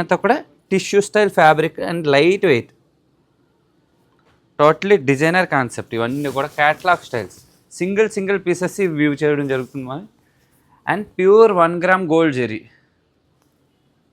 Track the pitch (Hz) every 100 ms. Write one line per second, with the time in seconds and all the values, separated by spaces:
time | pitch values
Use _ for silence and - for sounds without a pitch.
0 | 165 175 202 302 - _ - 190 - 202
1 | 196 214 202 196 156 151 160 - 185 170
2 | 151 139 170 196 180 120 - _ _ _
3 | _ _ _ _ _ _ _ _ _ _
4 | _ _ _ _ _ - 147 156 196 202
5 | 131 135 160 185 175 143 120 - 98 113
6 | 117 143 143 127 143 - 147 156 180 170
7 | - 120 95 - _ _ _ - 180 202
8 | 214 208 190 196 180 175 180 - 190 151
9 | 151 139 151 147 139 131 120 143 127 143
10 | 214 _ _ _ _ _ _ _ - 175
11 | 208 - 185 214 226 185 165 175 180 185
12 | 170 160 160 127 117 110 - _ _ _
13 | _ _ _ _ _ _ _ _ _ _
14 | _